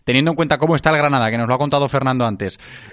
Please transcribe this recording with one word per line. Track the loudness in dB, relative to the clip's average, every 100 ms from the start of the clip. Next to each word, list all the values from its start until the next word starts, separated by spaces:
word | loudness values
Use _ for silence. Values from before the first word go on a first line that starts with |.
teniendo | 0 2 2
en | 0
cuenta | 0 0
cómo | 2 2
está | 2
el | 2
Granada, | 2 2 0
que | -2
nos | 0
lo |
ha | 0
contado | 0 0 0
Fernando | 0 0 0 -2
antes, | -2 -8 -10 -18 -20 -20